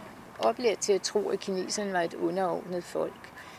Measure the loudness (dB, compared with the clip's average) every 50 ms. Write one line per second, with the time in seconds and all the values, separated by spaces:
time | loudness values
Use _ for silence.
0 | -10 -14 -16 -16 -18 -14 -4 2 2 2 2 4 4 2 2 4 4 4 4 4
1 | 4 2 0 2 2 2 0 0 0 -2 -2 -2 -2 -2 -2 -2 -2 0 2 2
2 | 2 2 0 0 0 2 2 2 2 2 2 0 -2 -2 -4 -4 -4 -2 -2 0
3 | 0 -2 -4 -8 -16 -16 -16 -16 -16 -16 -16